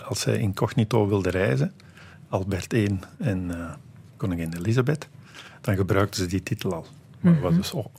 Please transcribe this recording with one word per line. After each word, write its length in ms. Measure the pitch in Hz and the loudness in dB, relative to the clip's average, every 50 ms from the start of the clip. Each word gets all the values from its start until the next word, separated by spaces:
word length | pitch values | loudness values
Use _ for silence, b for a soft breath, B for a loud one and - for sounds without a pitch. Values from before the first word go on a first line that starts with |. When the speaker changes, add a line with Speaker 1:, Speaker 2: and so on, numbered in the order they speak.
| - - | -8 -6
Speaker 1:
als 120 | - - | -6 -2
zij 180 | - 135 110 110 | 0 0 0 0
incognito 720 | 123 101 95 - 120 113 - - 113 104 - 117 104 101 | 0 -2 0 0 -2 0 2 2 2 2 4 2 4 4
wilde 220 | 104 101 92 90 | 2 2 2 0
reizen, 440 | 87 92 95 113 131 135 147 185 - B B B B B B B B B - - | 0 2 2 2 2 2 0 -2 -4 B B B B B B B B B -8 -4
Albert 440 | - 98 95 98 95 90 - - - | -4 -2 -2 -2 -2 -4 -2 -2 0
één 280 | 113 104 101 101 95 92 - - - | 2 2 2 0 -2 -6 -8 -10 -6
en, 280 | 208 147 98 92 92 87 | -2 -2 -2 -2 -2 -4
eh, 220 | 85 85 85 82 73 - - - - - - - - - | -6 -8 -8 -10 -12 -16 -18 -20 -20 -20 -20 -20 -12 -6
koningin 360 | - 98 87 85 82 82 82 85 | -4 -4 -2 -4 -4 -6 -6 -4
Elisabeth, 500 | 85 110 113 131 123 123 151 151 - - B B B B B B B B B B | -2 0 2 2 2 2 0 -2 -4 -10 B B B B B B B B B B
dan 140 | - - 101 | -2 0 0
gebruikten 460 | 92 95 85 90 95 101 101 - - 92 | 2 2 2 2 2 2 2 0 -2 -2
ze 40 | 87 | -2
die 160 | 92 95 85 | -2 -2 -2
titel 300 | - 113 - - 98 90 | -4 -6 -4 -4 -4 -4
al. 120 | 80 - - - - - - - - | -6 -8 -12 -18 -20 -20 -20 -8 2
Maar 140 | - 180 170 | 4 4 4
het 80 | 151 | 6
was 100 | - 90 | 4 2
Speaker 2:
Mhm. 100 | 85 87 | 2 2
Speaker 1:
dus 120 | - - - | 2 0 -4
o-, 180 | - - - - | -6 -8 -8 -12